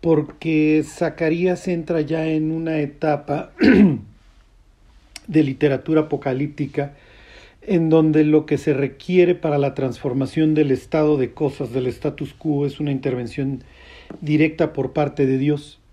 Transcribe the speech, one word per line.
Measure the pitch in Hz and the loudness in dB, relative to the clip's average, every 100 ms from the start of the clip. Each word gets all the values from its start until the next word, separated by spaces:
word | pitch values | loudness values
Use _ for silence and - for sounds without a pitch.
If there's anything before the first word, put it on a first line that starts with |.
porque | 165 156 151 - 165 156 156 156 147 | 2 2 0 -8 -2 2 2 2 0
Zacarías | - 170 - 160 170 180 180 185 | -4 -4 -2 -2 0 0 -2 -4
entra | 170 156 165 | -4 -2 -4
ya | 151 160 160 | -2 -2 -2
en | 156 156 | -2 -2
una | 160 165 156 | -4 -4 -4
etapa | 143 - 160 143 - 143 - - | -4 -4 -2 -2 -2 -6 -6 2
<clears throat> | - 208 202 123 - - - _ _ _ _ _ _ _ _ - - | 4 8 6 4 -8 -20 -20 _ _ _ _ _ _ _ _ -20 -2
de | 151 | 2
literatura | 143 135 151 131 - 156 | 2 0 0 0 0 0
apocalíptica | 151 143 139 131 151 147 139 - 143 - - - - - - _ | 0 -4 -4 -4 -6 -6 -6 -4 -6 -10 -20 -20 -20 -20 -20 _
en | - 185 160 | -2 0 4
donde | 160 156 156 | 4 4 4
lo | 151 151 151 | 4 2 2
que | 143 | -2
se | 160 | 0
requiere | 135 139 - - 180 175 | 0 -2 -6 0 4 4
para | 175 160 147 | 2 0 0
la | 139 | 0
transformación | 139 131 117 143 127 131 - 156 | -2 -6 -4 -4 -4 -2 0 2
del | 156 147 | 2 2
estado | 131 - 160 151 147 | 0 -2 0 2 2
de | 123 | -2
cosas, | - 147 - 127 | -2 -4 -4 -6
del | 127 127 | -4 -4
status | - 147 143 143 | -4 -8 -6 -12
quo, | - 160 143 | -8 -4 -2
es | 143 135 | -2 -4
una | 147 | -4
intervención | 135 135 127 117 127 139 135 - - - - - - | -2 -4 -4 -6 -6 -6 -6 -12 -20 -20 -20 -20 -12
directa | 147 151 156 156 160 | -2 2 2 2 -2
por | - 131 | -2 -4
parte | - 147 - 135 | -2 -2 0 0
de | 131 | 2
Dios. | 143 147 - - _ | 0 -2 -6 -20 _